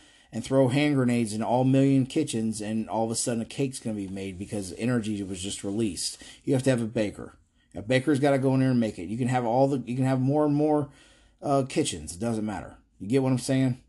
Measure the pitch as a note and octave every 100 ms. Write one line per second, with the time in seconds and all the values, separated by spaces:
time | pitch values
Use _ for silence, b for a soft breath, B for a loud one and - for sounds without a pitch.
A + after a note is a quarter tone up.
0 | b b b A2 - C3+ C3 C3+ D3 C#3
1 | B2 A#2+ A2 A2 G#2 B2 C3 C3+ C#3 C3+
2 | B2+ D#3+ D3 A2+ A2 A2 G#2 A2+ G#2+ G#2+
3 | A2+ A2 - A#2 A2+ - C3+ C3 A#2+ G#2
4 | F#2+ G2 G2 F2+ G2 G#2+ F#2 E2 A#2 B2
5 | G#2+ G#2 F#2 F#2 G2 - G2+ G2+ A2 E2
6 | - - B B - C3+ C3+ B2 A2+ A#2+
7 | G#2 - A1 - _ _ _ - G#2 B2+
8 | D#3+ C#3 C#3+ C#3 C3+ C3 C3 B2 A2+ G2
9 | E2+ A2+ B2 B2+ A#2 B2 C#3 C#3 A#2 B2+
10 | C3 C3 C3 D3 D3+ D3 D3+ D3+ C#3+ b
11 | b b b b - C#3 C3 E3+ D3 F2
12 | D#2 E2+ A#2 A2 G#2+ F#2 - - _ -
13 | F#2+ C3+ C3 B2+ C3+ C3 C3 B2+